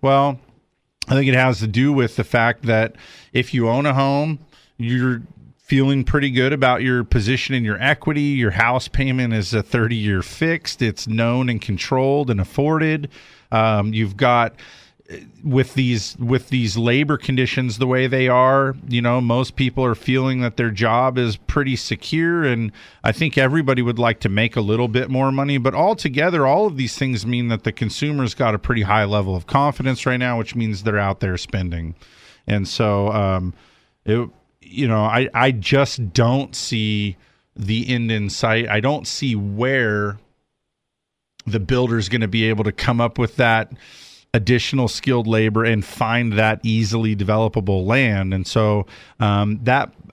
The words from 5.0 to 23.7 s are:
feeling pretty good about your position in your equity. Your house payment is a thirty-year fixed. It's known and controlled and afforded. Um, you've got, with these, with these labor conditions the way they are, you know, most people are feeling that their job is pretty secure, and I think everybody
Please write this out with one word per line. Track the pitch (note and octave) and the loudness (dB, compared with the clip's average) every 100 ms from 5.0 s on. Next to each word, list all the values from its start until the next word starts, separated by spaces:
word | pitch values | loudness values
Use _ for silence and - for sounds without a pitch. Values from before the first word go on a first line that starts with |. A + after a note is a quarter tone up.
| B2+ A#2+ - - - _ _ | 0 -2 -8 -20 -20 _ _
feeling | C3+ C3+ C#3 | 2 4 2
pretty | B2 D3 C#3 | 2 0 0
good | B2+ C3 | 2 2
about | C#3+ C3 B2+ | 2 2 2
your | B2+ B2 | 2 0
position | A#2 B2 G#2 B2+ - | 2 2 2 -2 0
in | C3 | -2
your | A2 G2+ | 0 0
equity. | C3 D3 - D3 | 0 0 -2 -2
Your | C#3+ C#3 A2+ | 0 0 0
house | F#2 A#2 B2+ - | 0 0 -2 -2
payment | - C3+ C3 A#2+ A2 | -2 0 0 0 -2
is | F#2 | -2
a | A2 | -4
thirty-year | - A#2+ A2+ A#2 G#2 F#2+ | -2 -2 0 -2 -2 -2
fixed. | - - E3 E3 - - | -4 -4 -2 -2 -6 -4
It's | A#2 G#2 A2+ | -4 -4 -6
known | A2 A#2 B2 B2+ | -2 0 0 -2
and | A2+ | -4
controlled | - F#2+ - C3 C3+ C#3+ C3+ | -4 -6 -2 0 2 0 0
and | G#2 | -2
afforded. | F#2+ - D3 D#3 D#3+ D#3 C#3+ - - - _ | -2 -2 0 0 0 -2 -6 -14 -20 -20 _
Um, | A2+ A2+ G#2+ G#2 | 0 2 2 0
you've | A2 G#2+ G2+ | -2 -4 0
got, | B2+ A#2+ A2+ - - - - _ _ - - - | 2 4 2 -4 -20 -20 -20 _ _ -20 -20 -10
with | D3+ C3 C3 C3+ | -2 0 0 0
these, | B2 A#2 - - | -2 -2 -4 -8
with | A#2 B2+ - | -2 -2 0
these | C3 A2+ G#2+ | -2 -2 0
labor | A#2 B2 D3 D3 | 0 2 0 -2
conditions | - C3 B2+ - B2+ G#2+ | -2 -2 -2 -2 -4 -2
the | B2+ | -2
way | B2+ C3 | 0 0
they | C3 B2+ | 0 2
are, | B2 B2+ C3+ C3+ C3 - | 4 4 4 0 -4 -4
you | A#2+ | -2
know, | A#2+ B2 | 0 0
most | A#2+ A#2+ B2+ - | 0 0 -2 -2
people | C3 C3+ B2+ | -2 0 -2
are | |
feeling | A2 - C3 C3 B2+ | -2 0 0 0 -2
that | A#2+ - | -4 -2
their | A#2 | -2
job | G2 A2+ A#2 C3 B2+ | 0 2 2 2 0
is | A#2+ G2+ | -2 -4
pretty | - D3 C3+ B2 | -2 -2 0 -2
secure, | - G#2 - D#3+ E3 E3+ | -4 -8 -4 -2 0 0
and | D3 A#2 A2+ - - - | 0 0 -4 -8 -20 -4
I | A2+ | -2
think | G#2+ D#3 C#3 | 0 0 2
everybody | C3 D#3+ C3+ | 2 2 2